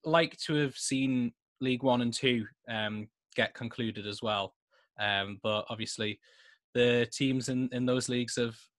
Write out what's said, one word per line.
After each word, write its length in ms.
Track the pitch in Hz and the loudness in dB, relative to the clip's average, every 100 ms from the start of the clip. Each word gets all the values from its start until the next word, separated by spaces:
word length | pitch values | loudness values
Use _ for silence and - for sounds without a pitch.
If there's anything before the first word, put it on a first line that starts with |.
liked 360 | 156 160 160 - | 2 4 4 0
to 100 | - | -2
have 220 | 151 143 - | 0 0 -2
seen 560 | - 135 131 127 120 - _ _ | -2 0 2 2 0 -4 _ _
League 220 | 131 123 | -2 2
One 180 | 135 123 | 4 4
and 140 | 120 | 2
Two, 320 | 113 131 120 104 - - | 0 2 2 -2 -10 -8
um, 400 | 113 107 107 107 _ _ | -4 -4 -6 -10 _ _
get 200 | - 110 | -2 -2
concluded 520 | - 117 - 113 101 104 | -2 -8 -4 -4 -4 -8
as 160 | 101 | -6
well. 320 | 113 104 98 - _ _ _ - | -2 -2 -2 -8 _ _ _ -4
Um, 400 | 104 98 98 101 | -2 0 -2 -4
but 220 | 110 107 - | -2 -2 -2
obviously, 520 | 113 110 - 107 101 _ - - _ _ | -6 -8 -4 -4 -6 _ -20 -20 _ _
the 340 | 123 120 120 117 | 2 4 4 2
teams 360 | - 135 131 120 | 0 0 0 0
in, 200 | 127 127 | -2 -2
in 140 | 123 127 | 0 0
those 220 | 127 123 | 0 0
leagues 280 | 123 117 - | -2 -2 -2
have 200 | 117 113 - | -4 -4 -18